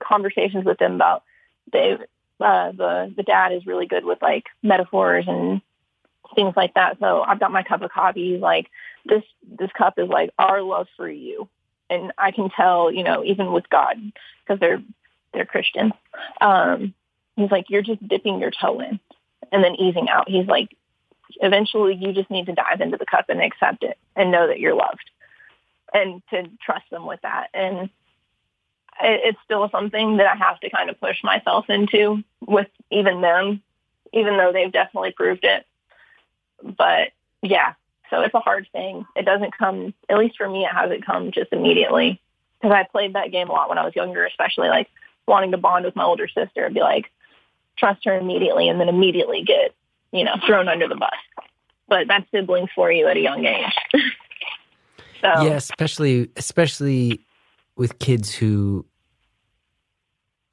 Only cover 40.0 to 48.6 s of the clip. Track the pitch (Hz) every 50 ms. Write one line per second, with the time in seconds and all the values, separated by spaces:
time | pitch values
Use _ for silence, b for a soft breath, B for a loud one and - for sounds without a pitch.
40 | _ - 202 208 220 233 - - 208 196 190 190 185 - - - 175 180 175 -
41 | - 190 185 185 180 - - - - - 190 170 - 85 - 87 - - - -
42 | - - 190 - _ _ _ _ _ _ _ _ - 208 208 196 185 - - 208
43 | 208 196 190 202 - - 180 180 175 175 160 156 143 - 170 165 160 170 170 170
44 | 175 180 180 175 170 180 - - 165 170 - - 175 165 165 160 208 - b b
45 | b b b b _ - 202 196 190 185 185 180 185 180 180 180 180 180 - -
46 | 180 175 175 - - 165 - - - 190 - - - - - 147 156 - - -
47 | - - _ b b b b b b b b b _ _ _ - 247 202 202 -
48 | - 208 190 185 185 180 180 180 185 175 180 175